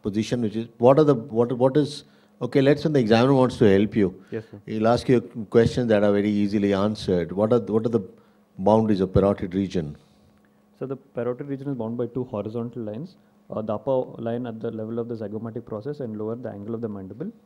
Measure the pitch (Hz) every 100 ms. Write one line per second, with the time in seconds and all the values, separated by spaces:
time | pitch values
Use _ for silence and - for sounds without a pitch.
0 | 110 101 107 123 110 110 117 - 120 139
1 | 147 131 110 110 120 127 131 147 143 -
2 | - _ _ - 123 143 135 147 165 147
3 | 110 113 131 139 127 - 110 98 104 117
4 | 92 - - 110 - 104 - 110 110 120
5 | - 120 - 117 104 120 117 - 120 104
6 | 104 101 107 104 101 104 101 98 104 107
7 | - 90 82 90 110 120 101 107 117 113
8 | 95 - _ _ _ - 95 110 110 98
9 | 92 98 98 98 98 92 95 92 73 73
10 | _ _ _ _ _ _ _ - 135 135
11 | _ - 120 123 143 139 139 131 110 120
12 | 117 131 127 104 104 120 117 123 107 107
13 | 170 _ _ _ - 107 110 107 - 131
14 | 127 - 117 120 123 110 113 110 110 117
15 | 117 117 104 107 113 117 - 107 127 143
16 | 123 107 107 120 120 104 104 113 117 101
17 | 95 107 185 -